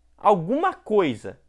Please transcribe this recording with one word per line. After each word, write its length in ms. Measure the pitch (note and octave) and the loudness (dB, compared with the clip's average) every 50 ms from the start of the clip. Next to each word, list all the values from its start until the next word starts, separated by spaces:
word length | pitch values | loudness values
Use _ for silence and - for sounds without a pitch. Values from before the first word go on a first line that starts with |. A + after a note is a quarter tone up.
| _ _ _ _ | _ _ _ _
alguma 560 | - G3 G#3+ F3+ D#3+ E3+ B3+ D4 F4+ F#4 - | 2 2 2 2 0 -2 -2 -2 -2 -2 -4
coisa. 640 | - _ - G#3+ G3+ F#3 D3 A#2 G#2 - G2 G2 - _ | -4 _ -2 0 0 2 0 -2 -6 -10 -14 -16 -16 _